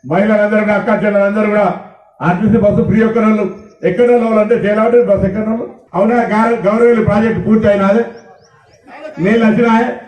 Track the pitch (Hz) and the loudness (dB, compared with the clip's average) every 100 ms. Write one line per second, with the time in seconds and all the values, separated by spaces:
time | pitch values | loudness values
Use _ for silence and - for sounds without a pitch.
0 | 127 170 214 214 208 214 202 202 226 202 | -2 -2 0 0 0 0 0 -2 -2 -2
1 | 208 202 196 214 208 208 196 - - - | 0 0 0 0 -2 0 -2 -4 -14 -20
2 | _ _ 143 180 220 226 202 233 175 214 | _ _ -4 0 0 2 2 0 0 0
3 | 220 226 214 214 190 - - _ 170 185 | 0 0 0 0 -4 -8 -20 _ -4 0
4 | 240 240 226 220 214 233 196 214 226 240 | 2 2 2 0 0 0 0 0 2 2
5 | 196 190 190 202 214 233 - - _ 170 | 2 0 0 -4 -4 -6 -8 -16 _ -2
6 | 220 240 202 214 226 233 180 226 240 226 | 0 0 0 0 0 0 0 2 2 2
7 | 202 208 226 170 208 220 214 202 196 220 | 0 0 0 -2 0 2 2 2 2 0
8 | 233 - - - _ _ _ _ - - | -2 -10 -20 -20 _ _ _ _ -20 -20
9 | - - 190 233 220 240 233 226 147 - | -18 -4 0 2 2 2 2 0 -2 -6